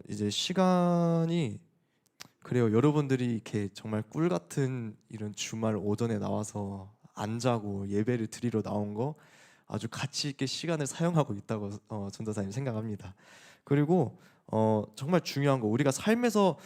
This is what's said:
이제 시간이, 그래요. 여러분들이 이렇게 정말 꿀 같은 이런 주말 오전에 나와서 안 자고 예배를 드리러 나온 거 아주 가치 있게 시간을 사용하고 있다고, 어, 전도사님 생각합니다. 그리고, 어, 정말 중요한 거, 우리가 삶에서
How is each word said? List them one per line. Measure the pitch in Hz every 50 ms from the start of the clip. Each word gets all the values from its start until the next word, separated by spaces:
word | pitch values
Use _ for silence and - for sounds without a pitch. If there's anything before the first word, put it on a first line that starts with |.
| - -
이제 | 101 104 104 104
시간이, | 101 - - - 180 190 185 185 180 180 175 175 175 170 170 170 165 165 165 165 170 175 147 110 101 - - _ _ _ _ _ _ _ _ _ _ - - - _ _ -
그래요. | - 120 123 120 110 107
여러분들이 | 117 135 151 147 151 143 131 135 123 123 120 117
이렇게 | 110 - - - 104 101 95 -
정말 | - - 110 107 107 107
꿀 | - - 151 160 175
같은 | 175 170 - - - 147 135 127 131 123 117 107 107 - _ _
이런 | 120 104 107 104 101
주말 | - - - 110 110 113 110 107
오전에 | 98 98 104 104 - 120 113 110 101
나와서 | 98 98 101 104 107 - - 107 101 98 98 98 95 98 - _ - _ _
안 | 98 104 107 113 120
자고 | 120 127 120 113 104 104 101 98 98 98
예배를 | 101 104 110 123 123 113 110
드리러 | - - - 120 120 110 107
나온 | 101 107 101 104 104 104 104
거 | 107 127 147 151 - - - - - - - _ _ _
아주 | - - 107 - 110
가치 | - - 143 - - - - 147
있게 | 139 - 139
시간을 | 131 - - - 170 165 151 143
사용하고 | 131 - - 170 170 175 156 135 - 104
있다고, | 101 - - 113 104 104 101 104 104 - _
어, | 113 104 98 98
전도사님 | - - 110 107 107 104 98 98
생각합니다. | 95 131 139 131 113 110 113 113 104 95 - 92 - _ _ - - - - - - _ _
그리고, | - 143 147 147 151 180 180 123 107 - - - - _ _ _
어, | - 104 110 110 110 110 107 101 - -
정말 | - 135 151 185 165
중요한 | - - - 139 143 143 135 131
거, | 110
우리가 | - 113 - - 139
삶에서 | 127 - - 202 226 240 247 233 196 214 196 185 147 - -